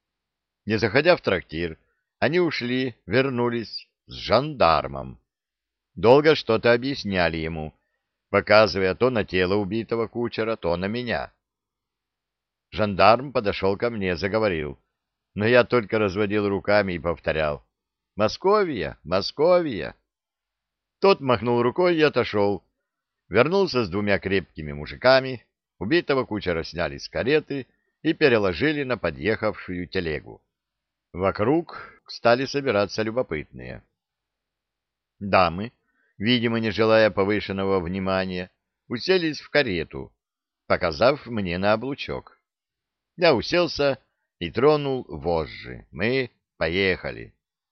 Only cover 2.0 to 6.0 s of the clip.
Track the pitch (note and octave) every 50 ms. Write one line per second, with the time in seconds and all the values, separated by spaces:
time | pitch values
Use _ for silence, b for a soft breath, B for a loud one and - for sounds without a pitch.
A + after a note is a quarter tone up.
2 | _ _ _ - - B2 D#3+ F3+ F3+ D#3 - - A#2 A#2+ B2+ C3 C3 B2+ - _
3 | _ E2+ G2+ B2+ C3 C#3 B2+ A#2+ A#2+ A#2+ A#2 A#2+ G#2+ - - - - _ _ _
4 | _ - B1+ B1 - - G2 A#2+ D3 D#3 D3 A#2 F2 E2 D#2 C#2+ C#2 C2+ C2+ C2+
5 | C2 C2 A#1+ - _ _ _ _ _ _ _ _ _ _ _ _ _ _ - -